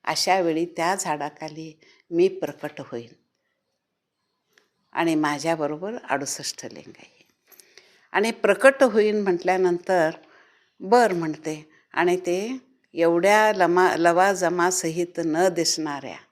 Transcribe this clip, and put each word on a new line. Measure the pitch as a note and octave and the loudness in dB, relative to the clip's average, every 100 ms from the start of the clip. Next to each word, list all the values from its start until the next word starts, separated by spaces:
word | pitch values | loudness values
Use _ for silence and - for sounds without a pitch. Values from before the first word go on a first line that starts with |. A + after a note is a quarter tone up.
अशा | - D#3 - F#3+ | -4 -4 0 2
वेळी | E3+ D#3+ E3+ | 2 -2 -4
त्या | - E3+ F#3+ | -4 -2 -2
झाडाखाली | F3+ D3+ D3+ - D#3 D3+ D#3+ - _ _ _ | -4 -6 -6 -10 -16 -14 -18 -20 _ _ _
मी | E3+ F#3 | 2 2
प्रकट | F#3 D3 C#3+ D3 - | 0 -8 -8 -12 -12
होईन | C3 A#2+ A#2 _ _ _ _ _ _ _ _ _ _ _ _ _ _ _ _ _ _ | -12 -12 -14 _ _ _ _ _ _ _ _ _ _ _ _ _ _ _ _ _ _
आणि | - E3+ D#3 | -4 -2 0
माझ्याबरोबर | D3+ D3 D#3 E3 D3 D3+ F#3+ B3 - | -2 -2 -4 -2 -4 -6 -10 -12 -6
अडुसष्ट | C3+ C#3 - C#3+ - - | -4 -4 -8 -10 -12 -16
लिंग | E2+ - - | -18 -20 -20
आहे. | - _ _ _ _ - _ - _ _ _ | -20 _ _ _ _ -20 _ -20 _ _ _
आणि | F#3 A3 | -2 -2
प्रकट | A3+ G3 G3 C4+ C4+ | 0 0 4 4 4
होईन | C4 G#3+ G#3+ G#3+ | 2 4 2 0
म्हटल्यानंतर | G3 F3 F3+ F#3 F#3 F3 - F#3 D#3+ D#3+ _ _ _ _ _ _ | 0 0 0 2 2 0 0 2 2 -2 _ _ _ _ _ _
"बर" | F#3 A#3+ A3+ | 2 4 4
म्हणते | F3 D#3+ D3+ D#3+ D#3 D#3 _ _ | 0 -4 -6 -10 -10 -14 _ _
आणि | - F3 F3+ | -2 0 0
ते | F3+ F3+ A3 C4 _ _ _ | -2 -4 -4 -10 _ _ _
एवढ्या | - E3 E3+ F#3+ G#3+ G#3+ G3 | 0 2 4 4 6 4 2
लमा-, | F3 F3 F#3 - | 2 4 4 4
लवाजमासहित | E3+ E3+ F#3+ F#3 F3 F3 F3 F3+ E3 D#3+ F3 - | 2 4 2 2 0 2 0 0 -4 -4 -6 -4
न | E3 D#3 F#3 | -4 0 0
दिसणाऱ्या | E3+ D#3+ - D#3 C#3 F3+ - _ | 2 -2 -2 -6 -8 -12 -16 _